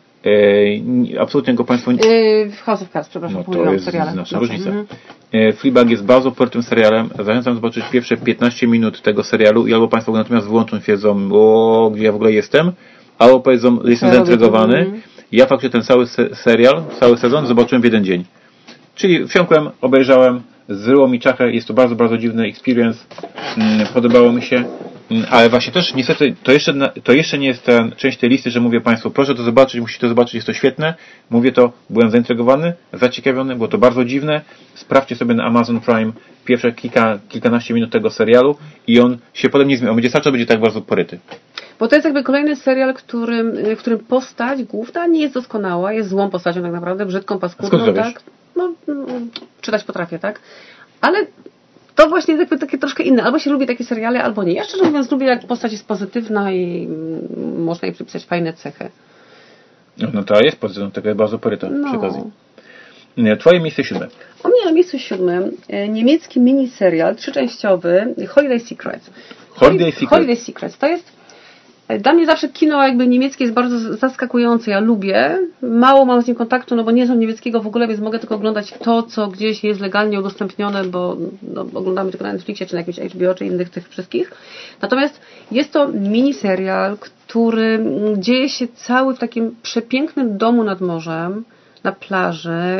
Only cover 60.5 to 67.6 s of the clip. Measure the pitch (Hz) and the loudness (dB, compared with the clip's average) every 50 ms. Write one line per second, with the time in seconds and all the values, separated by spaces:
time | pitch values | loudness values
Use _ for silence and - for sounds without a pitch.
60.5 | - - - 101 90 101 101 98 - 101 95 107 107 98 107 107 110 117 - 113 | 2 -2 -6 -10 -8 -10 -10 -10 -10 -6 -4 -4 -2 0 -2 -2 -2 -4 -4 -4
61.5 | 101 - - - - 285 285 277 254 220 202 190 202 202 208 214 - _ _ _ | -4 -4 -6 -6 -6 -6 -4 -6 -6 -4 -4 -6 -6 -8 -10 -14 -18 _ _ _
62.5 | _ _ _ _ - - - - - - _ _ _ 131 117 107 107 104 - 160 | _ _ _ _ -20 -20 -20 -20 -20 -20 _ _ _ -2 0 0 0 4 4 4
63.5 | 180 180 160 156 - - 131 - 101 92 - - - - - - _ - - - | 4 4 2 -2 -4 -4 -4 -4 -6 -8 -8 -10 -16 -20 -20 -20 _ -6 0 2
64.5 | 480 494 415 339 320 330 359 - - 262 - - 214 185 180 180 175 180 190 220 | 2 2 2 2 2 2 2 0 -4 -10 -8 -8 -6 -4 -2 -2 -2 -2 -4 -6
65.5 | - - - - 202 202 202 208 220 220 226 254 311 330 - - - 254 240 247 | -8 -12 -12 -10 -8 -6 -4 -4 -2 0 2 2 2 0 -2 -4 0 2 2 4
66.5 | 269 277 262 240 - - 196 180 165 160 165 185 220 - - - - 277 254 233 | 2 2 0 -4 -2 0 0 2 2 2 0 -2 -2 -4 -8 -6 -4 -4 -4 -4
67.5 | - - | -4 -4